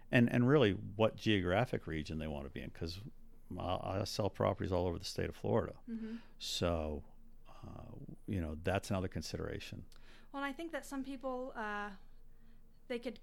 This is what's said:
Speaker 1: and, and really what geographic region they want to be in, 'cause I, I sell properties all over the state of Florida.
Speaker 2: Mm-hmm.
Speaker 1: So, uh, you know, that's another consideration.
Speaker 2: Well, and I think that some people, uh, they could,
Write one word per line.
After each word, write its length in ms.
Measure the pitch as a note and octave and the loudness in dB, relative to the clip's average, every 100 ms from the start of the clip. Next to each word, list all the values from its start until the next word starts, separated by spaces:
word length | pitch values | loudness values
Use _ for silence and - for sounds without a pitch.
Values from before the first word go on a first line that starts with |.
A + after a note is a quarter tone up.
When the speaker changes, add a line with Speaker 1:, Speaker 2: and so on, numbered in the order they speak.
| - | 4
Speaker 1:
and, 200 | C3 A#2 | 6 8
and 160 | A#2+ B2 | 8 8
really 240 | D3 A2 G2+ G#2 G2+ | 8 8 6 0 4
what 200 | A2 - | 4 4
geographic 720 | A2+ G#2 F2 F#2+ B2+ - - | 4 6 6 4 4 0 -2
region 320 | D#2 D2+ D#2 | -2 -2 -2
they 80 | D#2 | -2
want 180 | D2 C#2 | -4 -6
to 40 | |
be 100 | C2+ | -8
in, 80 | C2 | -8
'cause 300 | - E2+ F2 A#2 - - - - F2+ | -6 -6 -6 -10 -12 -14 -14 -10 -4
I, 400 | F2+ F#2 F#2+ F#2+ | 0 0 0 -2
I 40 | |
sell 260 | G#2 - G2 | -2 0 0
properties 420 | - G#2 G2 F#2 | 4 2 2 2
all 160 | F2+ F2+ | 2 2
over 120 | E2+ | 0
the 60 | - | -4
state 240 | - E2+ | -2 -4
of 60 | - | -2
Florida. 380 | G#2 A2+ - - - | 2 2 2 -6 -10
Speaker 2:
Mm-hmm. 260 | A3+ A3 A#3 - - | -8 -6 -8 -12 -10
Speaker 1:
So, 640 | - - F2 E2+ D#2 D2+ - - - - - | -6 0 2 2 0 -4 -8 -14 -16 -16 -16
uh, 460 | - - - - - - - - | -14 -12 -12 -12 -12 -12 -10 -2
you 140 | G2 | -2
know, 160 | D#2 D#2 | 0 -2
that's 260 | F2 F#2+ - | 0 2 2
another 180 | F#2+ F#2 | 0 0
consideration. 760 | F2+ - - D#2 - - - - - - - - | -2 -4 -4 -4 -4 -8 -10 -12 -14 -16 -16 -12
Speaker 2:
Well, 100 | C#4 | -4
and 60 | C#4 | -4
I 40 | |
think 180 | C4+ E4 | -4 -6
that 120 | D4 - | -6 -6
some 180 | C#4 | -6
people, 500 | C4 C4+ C4+ B3+ C4 B3 | -6 -6 -4 -4 -6 -6
uh, 340 | G#3+ G#3 G#3 G3 - - - - - - - - - | -4 -4 -6 -8 -14 -16 -16 -16 -18 -18 -20 -16 -6
they 100 | A#3+ | -4
could, 200 | A#3 A3+ | -4 -8